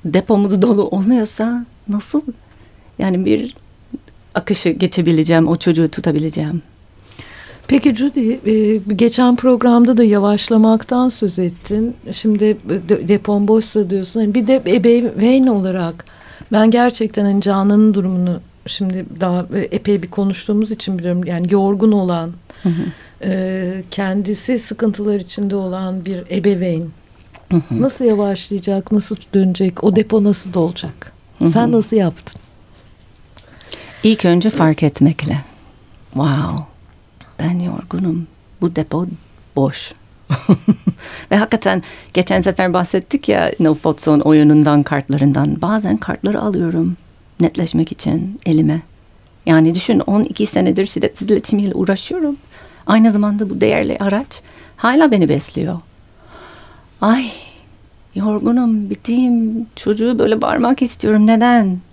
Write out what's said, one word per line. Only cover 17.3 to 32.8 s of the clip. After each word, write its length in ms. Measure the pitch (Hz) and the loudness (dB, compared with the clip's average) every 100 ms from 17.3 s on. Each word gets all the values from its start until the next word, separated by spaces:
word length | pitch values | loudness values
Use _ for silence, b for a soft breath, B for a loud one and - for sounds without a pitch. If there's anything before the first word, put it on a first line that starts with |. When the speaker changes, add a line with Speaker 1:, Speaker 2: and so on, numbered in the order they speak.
| 196 | 0
Speaker 2:
Canan'ın 520 | 202 196 196 208 214 | 0 0 2 4 4
durumunu 460 | 202 185 180 180 175 - _ - | 2 0 -2 -2 -4 -8 _ -12
şimdi 400 | - 196 185 - 165 | -6 -4 -6 -8 -6
daha, 260 | 180 180 175 | -2 -2 -4
e, 60 | - | -6
epey 440 | - 208 202 202 | -4 -4 -2 -2
bir 60 | 175 | -2
konuştuğumuz 600 | - 196 190 - 208 214 | -4 -2 -4 -2 -2 -2
için 280 | 220 - 190 | -4 -6 -4
biliyorum. 240 | 175 180 180 | -2 -4 -2
Yani 220 | 175 175 | -4 0
yorgun 380 | 202 196 202 220 | 0 0 2 2
olan, 400 | 208 185 170 165 175 _ B | 2 0 -2 -6 -12 _ B
Speaker 1:
Hı 60 | 185 | -4
hı. 140 | 165 180 B B B | -2 -6 B B B
Speaker 2:
e, 600 | 196 190 185 185 180 190 180 | -6 -4 -4 -4 -6 -8 -10
kendisi 680 | - 196 190 196 208 - 247 | -6 -4 -2 -4 -6 -2 -4
sıkıntılar 560 | - 220 220 208 208 202 | -4 -2 -4 -2 -2 -4
içinde 360 | 180 - 202 202 | -6 -6 -4 -4
olan 500 | 190 185 185 185 175 | -6 -6 -6 -6 -8
bir 120 | 185 175 | -10 -6
ebeveyn 540 | 180 185 190 180 160 165 - _ - - - - | -2 0 0 -2 -2 -6 -12 _ -20 -20 -20 -2
Speaker 1:
Hı 60 | 175 | -2
hı. 240 | - 113 | 0 0
Speaker 2:
nasıl 240 | 254 - 240 | 0 0 0
yavaşlayacak, 880 | 208 202 190 - 202 180 196 190 | 2 0 -4 -6 -6 -2 -4 0
nasıl 240 | 208 196 208 - | -2 -2 -8 -2
dönecek, 500 | 196 190 180 190 180 | 0 0 0 -2 0
o 120 | 220 190 | 2 2
depo 280 | 214 220 | 2 2
nasıl 300 | 202 202 190 | 2 0 -2
dolacak? 600 | 180 165 175 160 - - _ _ - | -2 -2 -4 -12 -14 -20 _ _ -2
Speaker 1:
Hı 60 | |
hı. 40 | 165 | 2
Speaker 2:
Sen 240 | 165 240 | 2 2
nasıl 240 | 240 208 226 | 2 2 0
yaptın? 460 | 180 - - - - _ _ - | 0 -4 -16 -18 -20 _ _ -20